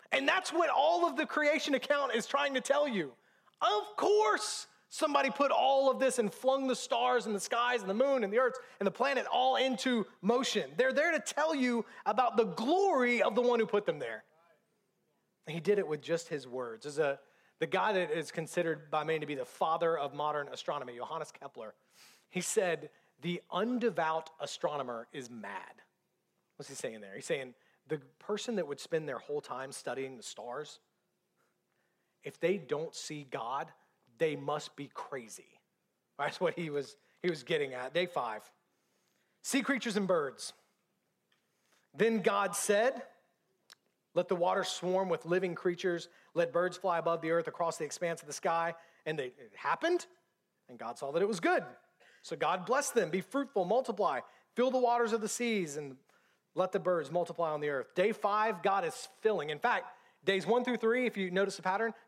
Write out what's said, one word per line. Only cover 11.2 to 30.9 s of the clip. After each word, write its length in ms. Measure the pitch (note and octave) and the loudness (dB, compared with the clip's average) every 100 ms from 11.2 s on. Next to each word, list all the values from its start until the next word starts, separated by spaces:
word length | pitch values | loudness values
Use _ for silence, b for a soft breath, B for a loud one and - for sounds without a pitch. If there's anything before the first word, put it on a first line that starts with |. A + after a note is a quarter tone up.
tell 340 | - - D#4 | -2 0 0
you 320 | D4+ B3 A#3 B B - | 2 2 2 B B 0
about 300 | A3 B3 A3 | 2 2 2
the 60 | A3 | 2
glory 760 | E3+ A3+ F#4 G4 C#4+ A#3+ A#3+ | 0 2 4 4 4 4 4
of 140 | - G#3+ | 2 4
the 40 | |
one 200 | B3 A#3+ | 4 2
who 60 | A3 | 2
put 200 | G#3 G#3 | 0 0
them 140 | D3+ | -2
there. 240 | A#2+ A2 - _ _ _ _ _ _ _ _ _ _ _ - | -6 -8 -14 _ _ _ _ _ _ _ _ _ _ _ -10
And 80 | |
he 60 | E3 | -2
did 180 | D#3+ G3+ | 2 2
it 80 | D#3 | 0
with 160 | D3+ | -4
just 240 | D#3+ E3 - | -2 -4 -2
his 220 | D3+ B2+ | -8 -6
words. 380 | B2 A#2+ A2 C#3+ | -8 -8 -8 -6
As 120 | C#3+ | 0
a, 220 | D3 C3+ b b b _ | 0 -2 b b b _
the 80 | D#3 | -2
guy 240 | F#3 G3 | 2 2
that 180 | F#3+ E3+ | 2 0
is 220 | E3 D3+ | -2 -4
considered 580 | - D#3 - E3 D#3 D3+ | -6 -4 -2 0 -2 -2
by 140 | D#3 | -2
many 160 | D3+ D#3+ | 0 -2
to 60 | D3 | -2
be 100 | C#3 | -6
the 80 | |
father 520 | B2 - E3 E3 E3+ D#3+ | -8 -2 0 2 2 0
of 160 | C#3+ | -2
modern 360 | C#3+ D3+ D3 C#3 | -2 -2 -2 -4
astronomy, 480 | - - D3 B2+ A#2+ | -8 -6 -6 -6 -10
Johannes 340 | A#2 D#3+ D3+ | -8 -6 -8
Kepler, 440 | - C#3 B2+ G#2+ - b b b b b | -12 -16 -12 -14 -16 b b b b b
he 100 | F#3 | -6
said, 500 | - - F3+ D#3+ D3+ b b _ | -2 0 0 -2 -6 b b _
"The 220 | E3+ F3 - | -6 -6 -4
undevout 760 | F3 A3 B3 A#3 E3+ D#3+ D#3+ - - | -2 0 0 0 0 0 -2 -6 -10
astronomer 640 | D3 - E3 D3 B2+ A#2 A#2 | -10 -4 -2 -2 -4 -8 -10
is 180 | D3 A#2+ | -12 -12
mad." 520 | A#2+ G2+ G2 - - _ _ _ _ _ _ _ - | -12 -10 -12 -14 -20 _ _ _ _ _ _ _ -18
What's 120 | C#3 | -14
he 60 | |
saying 260 | C3+ B2+ A2 | -10 -10 -10
there? 140 | G2 | -14
He's 120 | G2+ - | -12 -6
saying 280 | D3+ B2+ - b b - | -4 -6 -16 b b -8
the 120 | D3+ C3+ _ | -8 -8 _
person 340 | - G#3 - | -6 -6 -2
that 140 | G#3+ D3+ | -4 -4
would 100 | C#3 | -8
spend 300 | - E3 D3+ | -6 -4 -4
their 100 | A#2+ | -8
whole 220 | - D3 | -6 -8
time 320 | - B2+ C3+ | -6 -10 -10
studying 440 | C3+ - B2 C3 B2+ | -10 -8 -8 -8 -12
the 60 | |
stars, 560 | - - A#2+ B2+ D3+ - _ | -14 -12 -10 -10 -12 -16 _